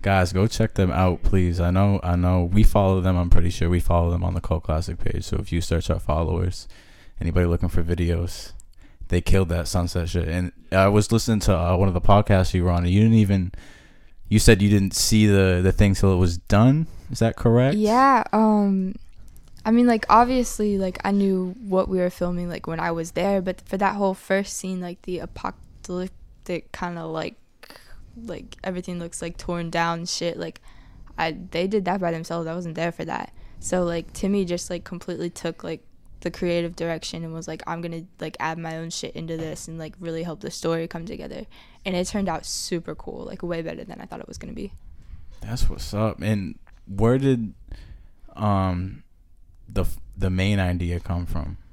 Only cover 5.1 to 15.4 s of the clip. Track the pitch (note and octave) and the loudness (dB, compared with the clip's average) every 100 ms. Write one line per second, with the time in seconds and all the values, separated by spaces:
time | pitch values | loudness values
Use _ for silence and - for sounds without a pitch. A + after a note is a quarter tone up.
5.1 | - - - - E2+ - E2 - E2 - | -2 -4 -4 -2 -4 0 -2 0 -2 0
6.1 | D2+ E2 E2+ F2+ F2 - - - - - | 0 0 -2 -2 -4 -12 -18 -20 -20 -18
7.1 | - - F2 F2 E2+ E2+ - E2+ F2 E2+ | -6 0 2 2 2 2 0 0 0 0
8.1 | E2+ F2 - - - - - - - - | 0 -4 -8 -14 -16 -16 -20 -20 -16 -2
9.1 | F2+ - G2 F2 F2 E2+ F#2 F2+ F2+ E2+ | -2 4 4 4 -2 -2 -2 -2 -2 -2
10.1 | F2+ E2 F2 F2+ - - F#2+ G2 G#2+ G#2 | -2 -2 -2 -4 -8 0 4 6 6 4
11.1 | A2+ - G#2+ - F2 E2+ F2+ G2 F2 - | 2 2 2 4 2 2 4 2 4 6
12.1 | G2+ G#2 G2 F#2 F#2 F2 F2 F2 G2 A2 | 6 8 4 4 2 2 2 4 4 6
13.1 | A2+ G2+ G2+ F2+ - - - - - - | 6 6 2 0 -8 -18 -20 -20 -20 -20
14.1 | - - G#2 - G#2 G2+ G2+ F#2+ - - | -18 0 4 8 6 6 4 2 0 2
15.1 | A2 G#2+ G2 | 4 6 6